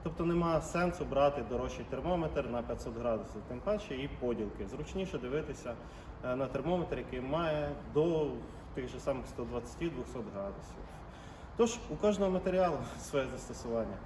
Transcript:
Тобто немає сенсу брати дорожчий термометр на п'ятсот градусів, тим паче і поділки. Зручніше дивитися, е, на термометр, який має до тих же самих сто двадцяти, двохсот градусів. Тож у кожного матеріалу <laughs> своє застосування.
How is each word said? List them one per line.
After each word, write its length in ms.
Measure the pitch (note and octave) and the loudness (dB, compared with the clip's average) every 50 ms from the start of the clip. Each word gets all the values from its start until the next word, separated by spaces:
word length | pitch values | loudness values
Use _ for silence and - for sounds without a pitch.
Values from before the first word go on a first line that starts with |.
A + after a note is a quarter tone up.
| - | -6
Тобто 220 | E3 D#3+ - E3+ | -6 -2 0 2
немає 360 | E3+ E3+ E3+ E3+ E3+ E3 D#3 | 4 4 4 4 6 4 4
сенсу 440 | D3+ - - E3+ F3 F3+ E3 - D3+ | 2 2 2 2 4 4 2 0 -2
брати 380 | B2 C3 C#3 C#3+ C#3+ C#3 C#3 A#2 A2 | 2 6 6 6 6 6 4 -2 0
дорожчий 360 | B2 A#2+ B2+ B2+ - - A#2+ - | 0 0 0 -2 -4 -6 -6 -4
термометр 580 | - B2+ - D#3+ F3+ F3 E3 D3+ - D3 C3+ A#2+ | -4 -2 2 2 2 2 2 2 2 0 0 0
на 120 | A#2+ A#2+ | 0 -2
п'ятсот 360 | A#2 - B2 A2+ - C3 A#2 A#2 | -2 -2 -4 -4 -4 -6 -6 -2
градусів, 440 | A#2 A#2+ A2+ G#2+ G#2 - - A2 G2+ - | 2 2 2 2 0 -4 -8 -10 -8 -6
тим 120 | B2 B2+ | -8 -4
паче 360 | - G3 G#3 G#3 - - C#3+ | 0 0 0 0 0 -4 -4
і 120 | C3 C#3 C#3 | -4 -4 -4
поділки. 600 | - - B2+ B2 A#2+ G#2 A2 G2+ - - G#2 F#2+ | -4 -2 0 0 2 2 0 -2 -2 -6 -6 -6
Зручніше 500 | - C3 D3+ - - F#3+ F#3+ F3 - C#3+ | -6 -6 -6 -4 -2 -2 -2 -2 -2 -4
дивитися, 580 | A#2+ B2 C3 D3+ D#3+ - C3+ - - B2+ A#2 A2+ - - - - - - - - - | -4 0 -2 -2 -2 -2 -6 -8 -6 -8 -8 -8 -8 -14 -14 -14 -12 -12 -12 -8 -2
е, 100 | B2+ B2+ | -2 0
на 100 | C3 C3+ | 0 0
термометр, 520 | B2+ - C#3 C3+ D#3+ F3+ F3+ E3 - - B2 | 0 0 -2 2 2 2 2 2 0 -2 -4
який 240 | B2 - - B2+ | -2 -4 -4 -4
має 480 | B2 C3 C#3+ D#3+ E3+ D#3+ D3+ D3+ D3 D3 C#3+ - - A2+ A2+ | -2 0 0 2 2 2 2 2 2 0 -2 -4 -8 0 4
до 340 | D3 D#3 E3+ E3+ D#3 D3+ C#3 B2+ A#2+ A#2 - - - - - - | 4 6 6 6 4 2 2 0 -4 -6 -8 -12 -12 -12 -8 -6
тих 140 | - B2+ A#2+ | -4 -4 -4
же 100 | B2 B2 | -6 -4
самих 280 | - C#3+ C3+ B2+ A#2 A2 | 0 0 0 0 -2 -6
сто 160 | - - A#2+ | -6 -6 -4
двадцяти, 460 | A2+ A#2+ A#2+ A#2 - - - E3 E3+ | -2 -2 -4 -4 -4 -6 -2 -2 -2
двохсот 340 | D#3 B2+ B2 - - B2+ A2 G#2 G2 | -2 -2 -6 -6 -6 -6 -6 -6 -4
градусів. 420 | G2 G2 G2 G2 - - - - - - - - - - - - - - - - - - - - - | -4 -4 -4 -6 -8 -10 -12 -10 -12 -12 -12 -12 -12 -12 -12 -14 -12 -12 -14 -14 -12 -12 -12 4 4
Тож 200 | A#3 A3+ A3+ - - - | 4 4 4 -2 -6 -6
у 60 | - | -4
кожного 360 | - - G#3 G#3 F#3+ G3 F#3+ | 4 4 4 6 6 4 4
матеріалу 460 | F#3 F#3 F3+ F#3 F3+ F#3 F#3 F3 D#3+ C3 A#2+ - | 4 4 2 4 6 6 6 6 4 2 -2 -4
<laughs> 120 | - - | -6 -8
своє 260 | - - - C#3+ C3 B2+ | -8 0 0 0 0 0
застосування. 680 | B2 B2+ - - A#2+ - - A#2+ A#2 A2+ A2 G2+ G2 G2 - | -4 -8 -8 -8 -8 -6 -4 0 2 2 2 0 -2 -8 -8